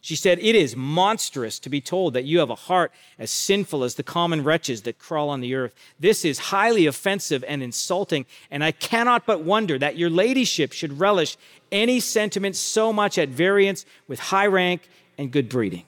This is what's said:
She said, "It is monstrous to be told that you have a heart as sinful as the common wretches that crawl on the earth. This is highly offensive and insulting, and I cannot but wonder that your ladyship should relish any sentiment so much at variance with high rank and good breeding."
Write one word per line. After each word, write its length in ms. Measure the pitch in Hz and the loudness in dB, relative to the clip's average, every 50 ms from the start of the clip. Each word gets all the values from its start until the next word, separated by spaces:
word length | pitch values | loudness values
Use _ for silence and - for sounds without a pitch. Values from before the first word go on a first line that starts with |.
She 160 | _ - 160 147 | _ -8 -8 0
said, 220 | - 196 175 175 | 4 4 4 4
"It 140 | 175 214 226 | 4 4 6
is 200 | 220 165 127 117 | 6 4 2 0
monstrous 800 | 127 131 139 151 170 185 202 226 214 - - - 139 120 110 - - | -6 -6 -2 0 2 2 2 2 -2 -4 -6 -6 -6 -6 -6 -8 -10
to 100 | - - | -10 -6
be 100 | 135 143 | -6 -6
told 340 | 139 - - 185 190 165 120 | -4 -2 -2 0 0 0 0
that 120 | 127 127 | -2 -2
you 140 | 139 160 175 | 2 2 2
have 100 | 156 117 | 2 2
a 60 | 117 | -2
heart 360 | - - - 185 185 170 147 _ _ - - _ - | -10 -4 0 2 2 2 0 _ _ -20 -20 _ -12
as 140 | 113 110 | -8 -6
sinful 540 | - - - - 196 202 196 - - 143 127 | -6 -4 0 0 0 0 0 -2 -2 -2 -2
as 100 | 123 - | -4 -4
the 80 | - 139 | -6 -10
common 400 | - - 175 170 170 165 156 139 | -6 -2 -2 0 0 0 0 2
wretches 380 | 147 160 160 - - 127 107 | 2 0 0 0 -4 -8 -6
that 180 | 98 117 113 _ | -6 -10 -10 _
crawl 300 | - - 170 151 147 147 | -10 -6 -4 -2 -2 -2
on 100 | 143 135 | -4 -4
the 160 | 123 123 127 | -4 -4 -4
earth. 180 | 131 127 117 _ _ - - _ _ | -4 -4 -6 _ _ -20 -20 _ _
This 280 | 147 190 214 - - | 2 2 2 2 0
is 120 | 165 135 - - - | -2 -2 -2 -4 -2
highly 340 | 196 196 202 233 233 214 170 | 0 2 2 2 4 4 4
offensive 600 | 151 131 - - 196 196 202 - - 156 131 127 - | 4 2 0 -2 -2 -2 -2 -2 -2 -4 -4 -4 -6
and 160 | 147 143 131 | -8 -6 -6
insulting, 640 | 120 113 - - - 180 180 208 - 165 143 127 _ - - - _ | -6 -6 -8 -4 -2 -2 -2 -2 -2 -2 -4 -4 _ -16 -20 -18 _
and 100 | - 143 | -6 -2
I 120 | 151 160 160 | -2 -2 -2
cannot 520 | _ - - - 226 233 247 240 202 - | _ -6 -2 0 2 2 4 2 2 2
but 160 | - 214 170 | 0 0 0
wonder 380 | 156 160 202 220 220 175 147 131 | 2 0 0 0 2 0 -2 0
that 160 | 139 147 120 | 0 -2 -2
your 140 | 160 170 170 | 0 -2 0
ladyship 640 | 165 175 196 240 262 262 247 - - - 151 - - | 2 2 2 2 2 2 0 0 0 -2 -2 -2 -2
should 260 | - - 156 139 139 | -8 -8 -8 -4 0
relish 380 | 185 202 208 185 156 143 - _ - - - _ _ _ | 2 2 4 2 0 -2 -4 _ -20 -20 -20 _ _ _
any 300 | - 196 220 240 254 247 | -2 0 2 2 2 0
sentiment 560 | - - - 220 214 208 - 202 190 196 185 - | 0 0 0 0 0 0 -2 -4 -4 -4 -4 -4
so 340 | - - - 220 220 226 | -6 -2 0 0 0 2
much 260 | 214 208 208 202 - 185 | 2 2 0 0 2 0
at 120 | 165 139 | -2 -2
variance 560 | 127 123 165 185 202 202 196 196 196 - - _ - _ _ - | 0 0 2 2 4 4 4 2 0 -4 -10 _ -20 _ _ -12
with 100 | 135 - | -12 -10
high 280 | - - 196 190 202 208 | -6 0 2 2 4 4
rank 420 | 190 185 180 180 180 165 _ _ _ _ _ _ _ - | 4 2 2 2 0 -2 _ _ _ _ _ _ _ -8
and 140 | 143 131 | -8 -2
good 160 | 123 147 131 110 | 0 0 0 0
breeding." 380 | 120 127 113 95 87 87 - | -2 -2 -2 -2 -4 -8 -14